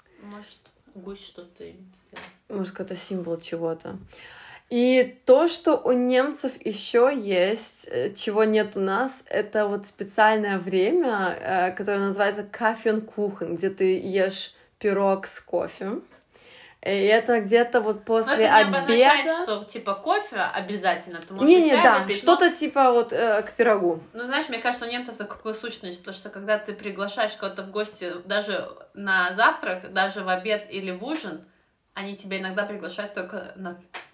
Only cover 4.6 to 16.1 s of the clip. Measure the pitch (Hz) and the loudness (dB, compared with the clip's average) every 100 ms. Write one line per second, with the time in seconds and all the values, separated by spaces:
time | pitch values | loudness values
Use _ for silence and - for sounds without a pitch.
4.6 | - 240 247 254 254 - - 262 339 - | -4 2 4 4 2 2 6 6 6 2
5.6 | 330 285 240 247 247 254 277 294 262 - | 2 2 2 2 2 2 0 -2 -8 -8
6.6 | 226 196 - 233 254 285 202 185 190 220 | -8 -8 0 4 4 2 -2 0 0 -2
7.6 | - - - 123 127 - - 208 214 214 | -8 -16 -8 -4 -4 -6 -2 2 2 2
8.6 | 202 196 190 196 269 - - 202 202 220 | 0 -2 -2 -2 -4 -8 -6 -4 -2 -2
9.6 | 208 202 202 - 196 - 214 214 208 196 | -2 -4 -8 -14 -4 4 4 4 0 -2
10.6 | 175 190 190 349 277 208 185 175 - 185 | 0 2 2 2 2 0 -2 -4 -2 0
11.6 | 180 190 202 202 196 196 208 208 202 - | 0 -2 -2 -2 0 0 0 -2 -8 -2
12.6 | 226 226 226 214 220 - 202 196 170 170 | 0 0 0 -2 -4 -4 -4 -4 -6 -4
13.6 | 190 196 190 185 196 190 190 190 - - | -4 0 0 0 0 0 0 -2 -10 -16
14.6 | _ - 208 196 196 190 - - - 175 | _ -6 -2 2 2 0 -4 -14 -6 -4
15.6 | 160 - 190 285 - | -4 -8 -8 -8 -10